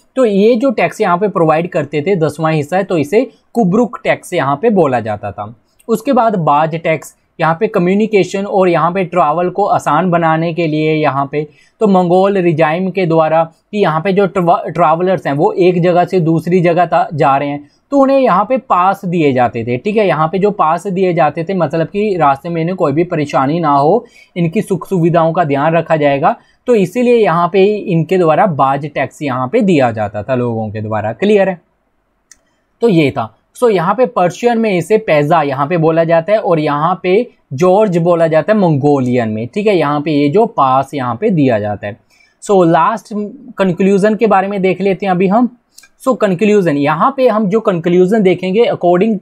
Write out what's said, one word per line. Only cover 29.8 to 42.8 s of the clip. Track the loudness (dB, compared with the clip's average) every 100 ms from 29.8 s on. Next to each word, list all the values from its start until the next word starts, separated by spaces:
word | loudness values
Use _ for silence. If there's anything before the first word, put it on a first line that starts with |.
| 2
जाता | 0 -6 -6
था | -4 -2
लोगों | -2 -4 -6
के | -8
द्वारा। | -6 -4 -6
क्लियर | -2 2 2 2
है? | -4 _ _ _ _ _ _ _ _ _ _ _ _
तो | 2
ये | 2 2
था। | -2 -8 -12 _ -2
So | 0
यहाँ | 2 0 0
पे | 0
पर्शियन | 0 -2 0 -2 0
में | 0 -2
इसे | 0 0
पैजा | 2 0 2 2
यहाँ | 0 -2 -2
पे | 0
बोला | 2 2
जाता | 2 0 2
है | 0
और | 0 0
यहाँ | 0 -2 -2 -2
पे | 0 0 -2 _ _
जॉर्ज | -2 2 4 2 0
बोला | 0 2 2
जाता | 2 2
है | 2
मंगोलियन | 2 2 2 2 0 0 -2
में, | -4 -6
ठीक | -2 0
है, | 0
यहाँ | 0 -2
पे | -2
ये | 0 2
जो | 2 0
पास | 0 2 2 -2
यहाँ | -6 -6 -2
पे | -2
दिया | 2 2 0
जाता | -2 -6 -10
है। | -14 _ _ _ _
So | 0 2 4
लास्ट | 2